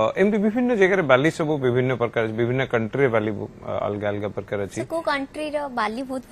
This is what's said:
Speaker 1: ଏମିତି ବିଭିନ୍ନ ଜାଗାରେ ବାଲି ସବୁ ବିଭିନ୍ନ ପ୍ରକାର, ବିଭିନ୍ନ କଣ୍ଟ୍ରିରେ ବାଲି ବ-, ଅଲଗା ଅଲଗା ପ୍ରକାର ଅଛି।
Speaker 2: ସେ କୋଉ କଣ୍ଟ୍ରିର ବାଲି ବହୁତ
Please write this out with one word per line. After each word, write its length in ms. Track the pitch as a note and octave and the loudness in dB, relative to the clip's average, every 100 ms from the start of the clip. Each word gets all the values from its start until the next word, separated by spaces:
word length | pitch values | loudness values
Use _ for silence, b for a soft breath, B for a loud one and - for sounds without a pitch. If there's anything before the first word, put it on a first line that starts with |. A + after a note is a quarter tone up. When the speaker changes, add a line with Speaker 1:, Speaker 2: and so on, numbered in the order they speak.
| A2 - | 4 4
Speaker 1:
ଏମିତି 220 | G3+ G#3 | 2 4
ବିଭିନ୍ନ 380 | G#3 A#3 B3 A3 | 2 2 2 4
ଜାଗାରେ 260 | F#3 F#3+ | 4 4
ବାଲି 280 | C#3+ B2+ D#3 | 4 4 4
ସବୁ 280 | - D#3 D3+ | 0 -2 0
ବିଭିନ୍ନ 360 | B2+ B2 B2+ | 2 2 2
ପ୍ରକାର, 320 | A#2+ A#2 A#2+ A2 | 0 0 0 0
ବିଭିନ୍ନ 380 | A2 A#2+ C3 | 0 0 0
କଣ୍ଟ୍ରିରେ 440 | B2+ A#2 A2 C3 C3+ | 0 0 0 2 2
ବାଲି 220 | A2+ G#2+ | 2 0
ବ-, 360 | G#2 G#2+ - - | -2 -8 -10 -8
ଅଲଗା 420 | G2 G#2 G#2 G#2 | -4 -2 -2 -4
ଅଲଗା 200 | G#2 G#2 | -4 -4
ପ୍ରକାର 320 | G#2 G2+ G#2 | -6 -6 -4
ଅଛି। 120 | G2+ | -4
Speaker 2:
ସେ 100 | - | -6
କୋଉ 160 | - E4 | -6 -6
କଣ୍ଟ୍ରିର 680 | E4 C#4 C4+ D4+ D4+ D4 C#4 | -4 -4 -6 -8 -6 -6 -6
ବାଲି 340 | A#3+ G#3+ A3+ | -4 -4 -4
ବହୁତ 200 | C4 C4 B3 | -8 -10 -8